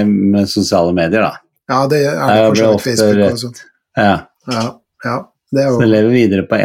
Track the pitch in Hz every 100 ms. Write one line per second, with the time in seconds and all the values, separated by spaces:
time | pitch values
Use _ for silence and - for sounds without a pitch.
0 | 104 101 98 101 98 107 95 95 85 90
1 | 82 110 85 - _ _ - 131 139 151
2 | 143 - - 107 110 107 110 104 131 113
3 | 107 104 98 113 123 - - _ _ -
4 | 104 87 - _ - 117 117 - _ _
5 | 120 123 - _ _ 135 139 120 113 107
6 | 110 123 110 98 90 110